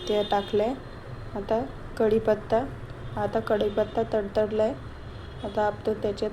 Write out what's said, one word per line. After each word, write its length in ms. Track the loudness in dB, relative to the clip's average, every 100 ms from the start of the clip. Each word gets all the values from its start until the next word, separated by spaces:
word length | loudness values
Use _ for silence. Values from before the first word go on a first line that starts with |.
| 0
त्या 140 | 0 4
टाकल्या. 420 | 2 2 2 2 -2 -8 -12 -12 -10 -8 -8
आता 280 | 0 0 0 -8 -10 2
कढीपत्ता, 640 | 4 6 4 2 4 2 2 -8 -10 -10 -8 -2
आता 240 | 0 0
कढीपत्ता 640 | 2 0 2 0 0 0 2
तडतडलाय. 600 | 0 2 0 2 4 2 0 -10 -12 -12 -12 -12 -8
आता 180 | -4 2
आपण 380 | 2 2 -2 0
त्याच्यात 280 | 0 0 -2